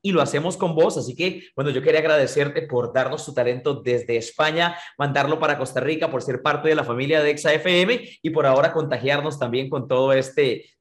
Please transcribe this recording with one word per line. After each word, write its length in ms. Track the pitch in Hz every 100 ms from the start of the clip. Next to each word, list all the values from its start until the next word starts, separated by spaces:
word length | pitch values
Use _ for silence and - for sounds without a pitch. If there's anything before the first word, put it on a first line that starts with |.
y 120 | 202
lo 100 | 170
hacemos 340 | 139 143 170 180
con 180 | 180
vos. 220 | 156 196 151
Así 180 | 117
que, 340 | 127 180 - -
bueno, 160 | - 143
yo 120 | 131
quería 180 | 151 151
agradecerte 640 | 160 151 127 147 143 160
por 320 | 120 123 120
darnos 320 | - 127 117 -
tu 80 |
talento 480 | 135 120 123 151 -
desde 340 | 123 120 120 117
España, 640 | - - 156 160 170 170 - -
mandarlo 420 | 143 139 139 156
para 200 | 156 131
Costa 220 | 131 127
Rica, 300 | 135 160 165
por 120 | 127
ser 180 | 127 127
parte 280 | 151 143 156
de 80 | 151
la 80 |
familia 380 | 131 120 139 156
de 80 | 147
Exa 220 | 147 156
F 300 | 156 180 175
M 260 | 185 247 - -
y 80 | 156
por 160 | 151 139
ahora 260 | 131 165
contagiarnos 680 | 165 143 123 131 143 151 143
también 300 | 123 123 135
con 180 | 143 117
todo 280 | 127 135
este 560 | 135 131 - 135 101 - _